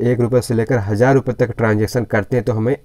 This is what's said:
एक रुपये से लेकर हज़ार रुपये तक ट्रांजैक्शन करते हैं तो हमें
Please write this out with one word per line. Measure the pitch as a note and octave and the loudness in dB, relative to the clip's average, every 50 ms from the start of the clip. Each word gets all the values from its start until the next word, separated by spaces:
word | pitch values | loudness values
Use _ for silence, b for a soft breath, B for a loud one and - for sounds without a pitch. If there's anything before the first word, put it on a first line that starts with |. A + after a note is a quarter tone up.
| A2+ | 0
एक | A#2+ B2 A#2 | 0 0 0
रुपये | A#2+ A2 B2+ B2 | 0 0 0 0
से | - - A#2 | 0 0 0
लेकर | A2+ A2 - C3 A#2 | -2 0 0 0 -2
हज़ार | G2 G2+ G#2 G2+ B2 C3 C3+ | -2 -2 0 2 4 4 4
रुपये | C3 - B2 A2 | 2 2 0 -2
तक | - B2 A#2 - | -2 -2 -2 -2
ट्रांजैक्शन | - A#2+ G#2+ G#2+ G#2 G#2+ G2+ - B2 A2 | 0 0 2 2 2 0 0 -2 -2 -2
करते | - - G#2 G2+ - B2+ | -2 -2 -2 -2 0 -2
हैं | A#2+ G2+ | -2 0
तो | B2+ A2 | 0 -2
हमें | A2 A2 B2 C#3+ - | 0 0 0 -2 -4